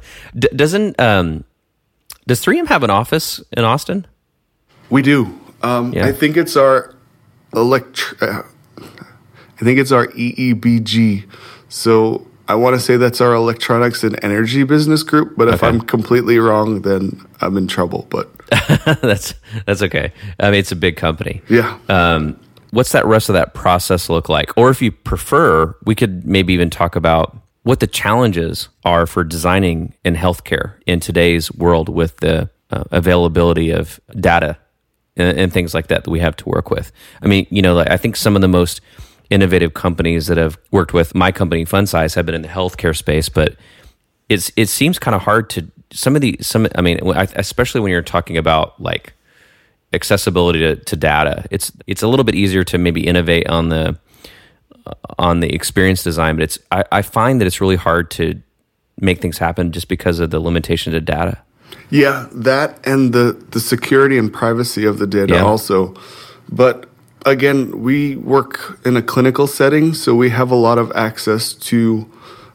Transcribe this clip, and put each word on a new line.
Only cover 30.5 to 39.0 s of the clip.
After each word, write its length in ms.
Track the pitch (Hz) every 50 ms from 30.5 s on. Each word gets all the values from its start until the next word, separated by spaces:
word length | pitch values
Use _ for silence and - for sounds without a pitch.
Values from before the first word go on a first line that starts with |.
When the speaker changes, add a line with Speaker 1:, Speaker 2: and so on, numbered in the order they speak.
| - - - - - _ _
Speaker 1:
in 160 | - 87 82
today's 500 | - - 82 87 85 87 85 82 80 -
world 360 | - 85 85 85 85 80 80 82
with 300 | 78 85 82 80 - -
the, 320 | 87 82 82 80 - - _ _ _ -
uh, 140 | - - - -
availability 800 | - 87 82 92 90 87 87 85 80 87 85 85 82 82 82 80
of 280 | 82 80 78 - - - _ - - 101
data 380 | 90 90 85 85 80 76 73 - _ _ _ _ _ _ _ _ _ _ -
and, 220 | - 90 90 76 76
and 120 | 95 90
things 220 | - 92 87 80
like 140 | - 82 82
that 180 | - 85 82 -
that 60 | -
we 100 | 82 80
have 160 | 85 80 -
to 100 | - -
work 240 | - - - - -
with. 220 | - - - - - _ - - - -
I 40 | -
mean, 200 | 104 101 98 92 -
you 140 | - 101
know, 120 | 92 90 87
like, 140 | 87 82 -
I 80 | 87
think 200 | 90 - 117 104
some 200 | - - 110 101
of 60 | 98
the 60 | 95 90
most 340 | 90 90 87 85 - - - _ _ -